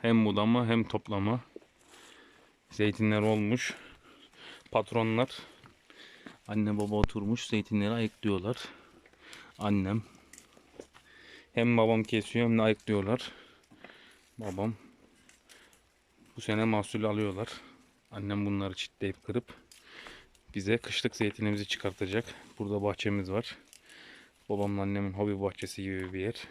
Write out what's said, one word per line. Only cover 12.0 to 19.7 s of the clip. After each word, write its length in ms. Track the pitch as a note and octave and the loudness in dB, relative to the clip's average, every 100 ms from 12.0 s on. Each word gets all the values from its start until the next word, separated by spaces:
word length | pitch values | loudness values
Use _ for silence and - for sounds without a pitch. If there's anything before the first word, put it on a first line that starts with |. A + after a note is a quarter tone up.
kesiyor 460 | G#2+ A2 - A#2 A#2 | 2 0 0 0 4
hem 80 | A2+ | 4
de 40 | |
ayıklıyorlar. 680 | A2 G#2+ - G#2 G2 A#2 - - - - _ - - - - - _ - | 4 2 2 0 2 -2 -4 -16 -20 -20 _ -20 -20 -20 -20 -20 _ -10
Babam. 360 | G#2+ F#2 G#2+ A2 - - - _ _ - _ - - _ _ _ _ _ - - | -8 -2 -2 -4 -12 -20 -20 _ _ -20 _ -20 -20 _ _ _ _ _ -20 -14
Bu 40 | |
sene 240 | - G#2+ A2+ | -4 0 2
mahsul 380 | G#2+ G2+ A2 | 2 0 -2
alıyorlar. 440 | G#2+ G#2+ G#2 F#2+ A#2 - - - _ _ _ | 0 0 -2 -2 -8 -10 -18 -20 _ _ _
Annem 340 | G#2+ G2+ G#2 G2+ | -10 -4 -2 0
bunları 280 | G2+ G2 F#2+ | 0 -2 -6
çitleyip 480 | - - G2 - - | -10 -6 -6 -6 -4
kırıp 180 | A#2 - - - | -6 -6 -18 -20